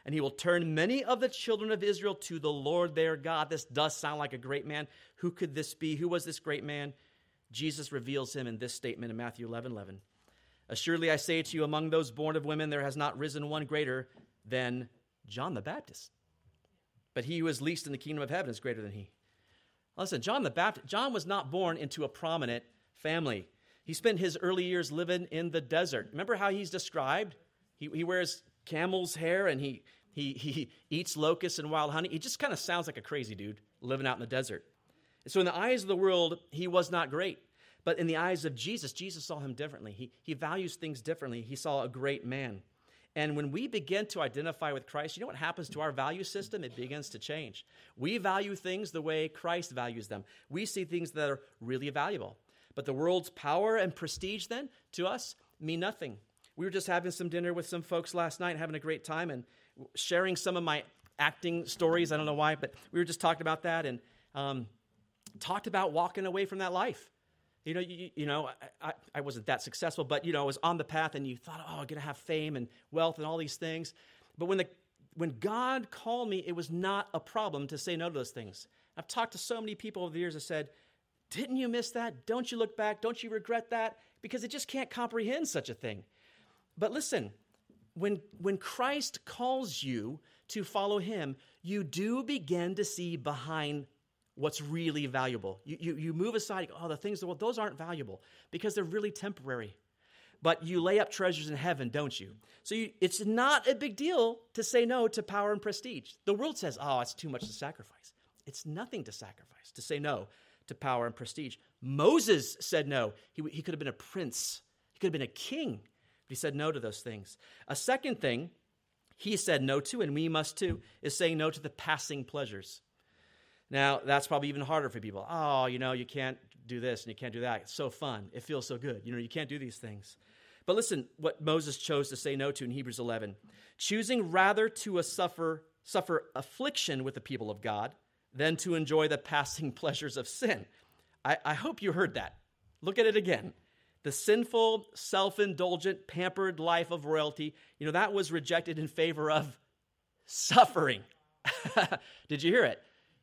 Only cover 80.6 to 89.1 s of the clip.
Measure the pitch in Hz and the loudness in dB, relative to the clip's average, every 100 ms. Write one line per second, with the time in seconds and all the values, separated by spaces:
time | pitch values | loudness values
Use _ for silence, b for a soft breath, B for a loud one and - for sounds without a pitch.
80.6 | 147 b b b b _ _ - 247 262 | -4 b b b b _ _ -6 -2 0
81.6 | 247 240 233 233 233 131 - 233 240 233 | 0 0 -2 -4 -4 -6 -2 -2 -2 0
82.6 | 214 220 214 214 220 233 226 214 220 233 | 0 2 0 0 -2 -2 -4 -4 0 -2
83.6 | 226 233 220 - b b - 254 220 294 | 0 0 0 -4 b b -8 -6 -4 -6
84.6 | - 269 262 247 240 226 214 285 294 151 | -4 -4 -4 -2 -2 0 0 0 0 -2
85.6 | 127 113 120 101 - b b b b b | -4 -6 -6 -8 -12 b b b b b
86.6 | b - 208 262 - 214 104 - _ _ | b -2 -2 0 0 -2 -2 -10 _ _
87.6 | _ _ _ 165 202 190 - - 185 196 | _ _ _ -4 -2 -2 -6 -4 -2 -2
88.6 | - - 254 285 - | -4 -2 0 0 -2